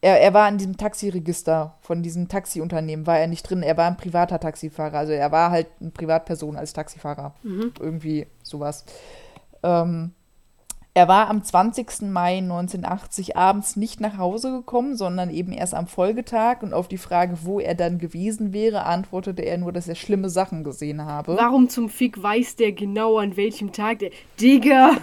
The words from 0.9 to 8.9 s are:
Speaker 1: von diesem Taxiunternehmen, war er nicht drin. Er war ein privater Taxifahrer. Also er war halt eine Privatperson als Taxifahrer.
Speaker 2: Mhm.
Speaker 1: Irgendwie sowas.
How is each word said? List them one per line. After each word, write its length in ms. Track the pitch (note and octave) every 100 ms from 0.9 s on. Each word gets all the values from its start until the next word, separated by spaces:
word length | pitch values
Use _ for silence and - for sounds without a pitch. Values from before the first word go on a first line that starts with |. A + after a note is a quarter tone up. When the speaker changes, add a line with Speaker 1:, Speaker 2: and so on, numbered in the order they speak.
| G#3 G3+ F3+ D#3+ E3+ - D#3+ D#3 -
Speaker 1:
von 220 | _ E3+
diesem 260 | E3+ E3+ F3
Taxiunternehmen, 760 | G3 F#3+ - E3 E3 D#3+ D#3 D#3
war 120 | E3
er 80 | D#3+
nicht 220 | E3 -
drin. 140 | F#3
Er 160 | D3+ D#3+
war 80 | E3+
ein 100 | F3+
privater 420 | F3+ E3+ E3+ F3
Taxifahrer. 600 | E3 D#3 D#3 - D#3 D3
Also 140 | D3+
er 200 | D3+ C#3+
war 180 | D#3+ E3+
halt 180 | F3 E3 -
eine 100 | E3
Privatperson 680 | - D#3+ D#3+ D#3+ D#3+ D3+ D3+
als 180 | D3+
Taxifahrer. 580 | - D3+ - D3+ C#3+ C#3+ -
Speaker 2:
Mhm. 300 | A3+ F#3 A3+ -
Speaker 1:
Irgendwie 460 | D#3+ E3 D#3 D3+ - _
sowas. 420 | - D3 D3 D3+ -